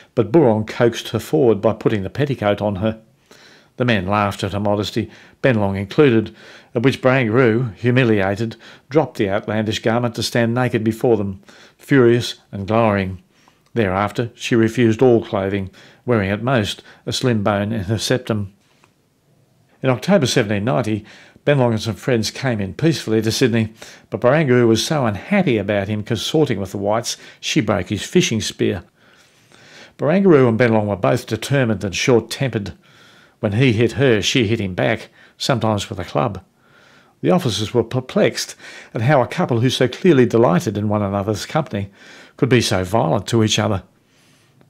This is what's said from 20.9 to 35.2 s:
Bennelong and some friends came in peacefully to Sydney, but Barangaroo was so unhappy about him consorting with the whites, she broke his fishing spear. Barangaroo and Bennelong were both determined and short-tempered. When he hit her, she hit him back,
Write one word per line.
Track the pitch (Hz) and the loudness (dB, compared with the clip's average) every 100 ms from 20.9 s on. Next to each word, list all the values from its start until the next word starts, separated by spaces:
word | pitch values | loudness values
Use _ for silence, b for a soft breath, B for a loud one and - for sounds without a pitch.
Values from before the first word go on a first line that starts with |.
| 107 - B B B - | -4 -6 B B B 0
Bennelong | 143 123 | 2 2
and | 110 | 0
some | 113 | -4
friends | 98 - 120 107 | -6 -2 -2 -2
came | - 135 110 | -4 -4 -4
in | 92 | -6
peacefully | - 160 143 - 110 | -2 -2 -2 -2 0
to | 110 | 0
Sydney, | - 131 113 110 B B B B | 0 2 2 -2 B B B B
but | 107 | -2
Barangaroo | 123 147 147 123 120 | 2 2 4 4 4
was | 110 | 2
so | - 156 120 | 0 -2 -2
unhappy | 95 - 202 180 110 | -4 -2 0 2 0
about | 98 104 98 | 0 -2 -2
him | 107 | -4
consorting | 104 110 - 165 147 98 | -4 -6 -2 0 0 -2
with | 95 | -6
the | 101 | -6
whites, | 101 110 117 - B B | -2 -2 -4 -10 B B
she | - 165 | -4 -2
broke | 110 98 90 | 0 0 -2
his | 101 | -6
fishing | - 151 - 113 | -2 0 2 -2
spear. | - - 113 101 - B B B B B B B B B B B | -6 -4 -2 -4 -10 B B B B B B B B B B B
Barangaroo | 131 180 196 147 127 | -2 2 6 6 6
and | 113 | 4
Bennelong | 123 110 104 | 2 2 0
were | 98 | -2
both | 131 131 - | 0 -2 -4
determined | 107 - 139 123 101 | -6 -2 0 0 -2
and | 101 82 | -4 -4
short-tempered. | - 117 110 - 135 110 98 - b b b b b b | 2 2 2 -4 -4 -4 -8 -12 b b b b b b
When | 104 | -4
he | 101 135 | 2 2
hit | 107 120 | 4 0
her, | - 139 110 | 2 2 2
she | 90 139 104 | 2 0 0
hit | 113 | 0
him | 101 | -4
back, | 92 127 110 - b | -2 -2 -2 -8 b